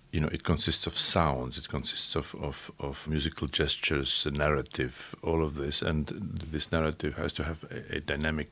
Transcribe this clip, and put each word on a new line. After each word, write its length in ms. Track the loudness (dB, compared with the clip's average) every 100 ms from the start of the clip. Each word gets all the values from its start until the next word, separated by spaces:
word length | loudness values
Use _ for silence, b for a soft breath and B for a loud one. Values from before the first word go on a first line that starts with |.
| -4
you 100 | 0
know, 80 | 0
it 140 | 0
consists 440 | 2 2 4 2 0
of 120 | 2
sounds, 600 | 4 6 6 2 -2 -6
it 100 | -6
consists 480 | -4 -2 0 0 0
of, 180 | -4 -6
of, 320 | -6 -6 -12 -8
of 260 | -6 -6 -2
musical 400 | 0 0 -2 -2
gestures, 800 | 2 2 2 2 2 2 0 0
a 40 |
narrative, 840 | 2 4 4 0 -2 -4 -4 -12 -6
all 220 | 0 2
of 100 | 2
this, 280 | 0 -2 0
and 240 | 2 0 0
this 640 | -4 -6 -6 -4 -4 0
narrative 440 | 2 2 0 -4 -2
has 160 | -4
to 100 | -2
have 200 | -4 -4 -8
a, 260 | -10 -6 -6
a 40 |
dynamic 500 | -2 0 0 0 -4